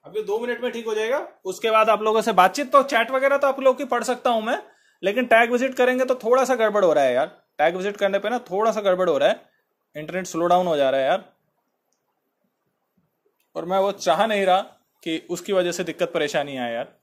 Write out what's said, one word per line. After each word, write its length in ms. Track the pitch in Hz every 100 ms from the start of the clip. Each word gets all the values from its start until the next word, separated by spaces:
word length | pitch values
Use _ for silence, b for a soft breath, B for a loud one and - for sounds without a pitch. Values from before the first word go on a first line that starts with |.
अभी 180 | 147 202
दो 160 | 196 214
मिनट 220 | 240 233
में 80 | 240
ठीक 140 | 226 226
हो 80 |
जाएगा। 240 | 214 220 277 - _
उसके 260 | 190 185 226
बाद 180 | 220 220
आप 120 | 208
लोगों 180 | 214 220
से 100 | 220
बातचीत, 380 | 185 185 277 294
तो 100 | 285
chat 260 | 262 226 233
वगैरह 280 | 262 269 277
तो 80 | 277
आप 120 | 269
लोगों 140 | 262
की 100 | 254
पढ़ 180 | 277 240
सकता 260 | 233 247 254
हूं 120 | 226
मैं, 200 | 214 320 - b b b
लेकिन 240 | 185 214 247
tag 260 | 226 233
visit 220 | 247 262
करेंगे 300 | 247 254 254
तो 100 | 254
थोड़ा 300 | 247 220 254
सा 100 | 254
गड़बड़ 300 | 254 220 208
हो 80 | 185
रहा 120 | 147
है 100 | 135
यार। 120 | 123 160 - _ -
Tag 180 | 156 185
visit 200 | 196 202
करने 220 | 202 196
पे 120 | 202
ना 80 | 247 233
थोड़ा 220 | 185 220
सा 80 | 208
गड़बड़ 280 | 202 180 180
हो 60 | 139
रहा 100 | 156
है, 220 | 233 _ _ _ _ _ 151
इंटरनेट 300 | 156 180 180
slow 200 | 165 175
down 200 | 180 180
हो 100 | 151
जा 140 | 135
रहा 100 | 135
है 60 | 135
यार। 180 | 190 - _ _ _ _ _ _ _ _ _ _ _ _ _ _ _ _ _ _ _ _ _ _ 165
और 80 |
मैं 140 | 170 190
वो 120 | 196
चाह 340 | 196 - - 220
नहीं 180 | 208 190
रहा 140 | 185 240 _ _ _
कि 160 | 170 160 -
उसकी 220 | 175 180
वजह 200 | 190 180
से 120 | 175
दिक्कत 280 | 175 - 170
परेशानी 440 | 170 147 151 143 135
आए 160 | 120
यार। 220 | 117 139 _